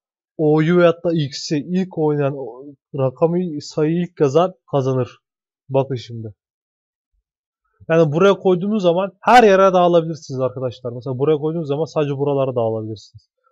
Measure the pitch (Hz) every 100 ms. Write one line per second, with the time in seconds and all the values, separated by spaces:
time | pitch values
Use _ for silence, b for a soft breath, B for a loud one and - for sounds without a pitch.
0 | _ _ _ - 151 156 156 175 170 170
1 | 175 165 143 - - 151 139 180 185 170
2 | 151 147 139 143 123 123 143 143 _ 147
3 | 131 127 165 175 180 147 - - 156 170
4 | 175 - 147 139 180 180 _ 143 131 131
5 | 123 - _ _ _ _ - 135 135 131
6 | 110 117 110 - _ _ _ _ _ _
7 | _ _ _ _ _ _ _ _ - 165
8 | 165 151 196 190 196 180 196 214 180 170
9 | 196 - - 240 226 190 196 180 175 175
10 | 160 160 - 131 131 127 127 110 123 120
11 | 139 123 143 156 156 165 151 139 156 165
12 | 147 139 143 139 135 120 113 110 110 107
13 | - 113 _ _ _